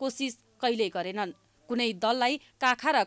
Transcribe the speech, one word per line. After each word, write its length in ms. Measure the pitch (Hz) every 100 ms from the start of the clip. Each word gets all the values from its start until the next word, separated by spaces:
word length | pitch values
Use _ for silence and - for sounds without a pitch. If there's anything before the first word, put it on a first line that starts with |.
कोसिस 380 | 269 - 269 - _ -
कहिल्यै 280 | 254 226 196
गरेनन्। 480 | 185 175 202 185 - _ _ -
कुनै 340 | 240 233 185
दललाई 340 | 220 254 247 294 - -
काखा 320 | 254 240 285
र 80 | 277